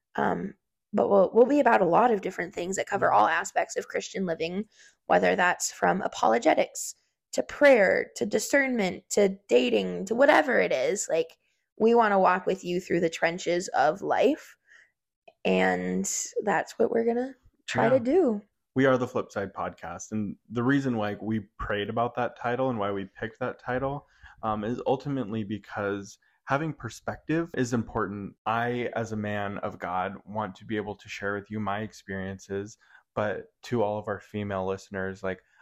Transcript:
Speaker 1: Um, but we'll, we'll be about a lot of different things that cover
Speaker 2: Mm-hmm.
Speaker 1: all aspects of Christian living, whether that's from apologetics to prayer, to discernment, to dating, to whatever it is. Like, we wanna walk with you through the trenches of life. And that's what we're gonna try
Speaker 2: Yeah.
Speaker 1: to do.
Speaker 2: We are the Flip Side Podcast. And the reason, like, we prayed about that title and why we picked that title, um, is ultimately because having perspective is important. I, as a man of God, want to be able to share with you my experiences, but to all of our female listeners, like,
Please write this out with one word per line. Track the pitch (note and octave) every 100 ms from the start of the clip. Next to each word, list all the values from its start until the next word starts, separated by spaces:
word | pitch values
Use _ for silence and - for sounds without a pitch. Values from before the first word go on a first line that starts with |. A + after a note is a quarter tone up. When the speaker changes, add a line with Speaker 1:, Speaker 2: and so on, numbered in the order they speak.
| _ -
Speaker 1:
Um, | - F3 F#3+ - _ _ _
but | G#3 -
we'll, | G3 F#3
we'll | G#3+ A#3+
be | D4
about | D4+ A3
a | F3
lot | E3+ A#3+
of | G#3+
different | F3+ F#3+ F3
things | - F3 F#3+
that | A#2+
cover | G3+ E3+
Speaker 2:
Mm-hmm. | -
Speaker 1:
all | G#3
aspects | D#3+ G3 - F#3 -
of | -
Christian | - G3 F#3+ F#3
living, | E3 E3 F3+ G#3+ _ - _ -
whether | F3+ F#3 F#3
that's | F3+ - -
from | - F#3 F3+
apologetics | A3 - - A#3 C4+ D4+ - - - - _ _ _
to | -
prayer, | - - D4 B3 F#3+ - - -
to |
discernment, | G#3+ A3 - C#4 C4+ A#3+ F#3 - -
to | - G3+ G3 -
dating, | A#3+ B3+ A3+ F#3 F3+ G3
to |
whatever | A#3 C#4+ D4+ D4 G#3+
it | F#3
is. | D3 C3+ F#3+ -
Like, | E3 D#3+ - _ _ _ -
we | A3
wanna | A#3 A3 G3
walk | F#3 F#3 F#3
with | F#3+
you | F3 F3
through | - E3+
the | E3+
trenches | - E3 F3 E3+ F3 -
of | - C#3+ D#3+
life. | D3+ G#2+ G#3+ D#4 - - _ - _ _ _ _ _ _
And | F#3 - F#3 F3+ F3+ F#3 G3 - - -
that's | G#3 D#3+ - -
what | A#3
we're | A#3
gonna | A3+ A#3 C4 C4 _ _ -
try | -
Speaker 2:
Yeah. | A3+
Speaker 1:
to | C4
do. | A#3 E4+ D4+ G#3 - _ _
Speaker 2:
We | - C3+
are | B2+
the | A#2+
Flip | A2+ F#2+
Side | - G2
Podcast. | - F2+ E2+ E2+ F2 -
And | A2 G2+ - _
the | A2+
reason, | A#2+ C#3 C3+ A#2
like, | G#2 G2+
we | G2 A2 G2+ -
prayed | - G#2 G2+
about | A2 A#2 -
that | A#2+ -
title | A#2+ B2 C3
and | A#2
why | G2+
we | G2+ G2
picked | - A2+ -
that | B2 -
title, | - B2+ C3+ C#3 - _ - -
um, | A2 G#2+
is | G#2 A#2+ -
ultimately | C3+ C#3+ C#3 G#2+ A2
because | G2+ G#2 - - G2+ G2+ G2 - _ _
having | - C#3 D#3+
perspective | D3 A#2 - - A2 - D#3 E3+
is | - B2
important. | A#2+ A2+ A2+ F#2+ G#2 G2 -
I, | - A2+ A#2+ B2 A#2
as | - A2
a | G#2+
man | G#2 G#2 G2+ G2+
of | G#2 G2+
God, | F2+ F2+ F#2 G2
want | - G#2+ G#2 F#2
to |
be | G#2+ G#2+
able | G2+ G2+
to | -
share | - G2+
with | G2+ G2
you | G#2+
my | G#2 G2+
experiences, | A2 - - F#2+ F#2+ F#2+ - G2 G2+ - _ - _
but | - G#2 D#2 - _
to | - A#2+
all | G#2 G#2
of | G#2+
our | G2
female | - G#2+ G#2 G2 F#2
listeners, | F#2+ - G2 F#2+ F#2+
like, | F#2+ F#2 _ _